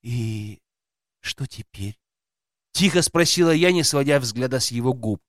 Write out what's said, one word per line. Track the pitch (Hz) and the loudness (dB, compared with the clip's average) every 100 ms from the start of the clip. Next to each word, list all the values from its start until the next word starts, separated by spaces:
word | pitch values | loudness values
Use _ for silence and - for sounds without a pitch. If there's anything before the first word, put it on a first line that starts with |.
«И | 120 120 113 110 104 104 _ _ _ _ _ _ | -6 -4 -4 -6 -10 -16 _ _ _ _ _ _
что | - - 139 | -12 -8 -10
теперь?» — | - - 110 98 - _ _ _ _ _ _ _ | -10 -18 -10 -10 -10 _ _ _ _ _ _ _
тихо | - 190 170 | 0 2 2
спросила | 156 165 170 - 165 | 0 2 2 4 4
я, | 160 180 | 4 4
не | 180 | 2
сводя | 143 143 139 143 | 2 0 2 2
взгляда | 120 110 127 127 | 0 -4 -2 -2
с | - | -4
его | 120 123 | -2 -2
губ. | 127 110 101 | -2 -4 -4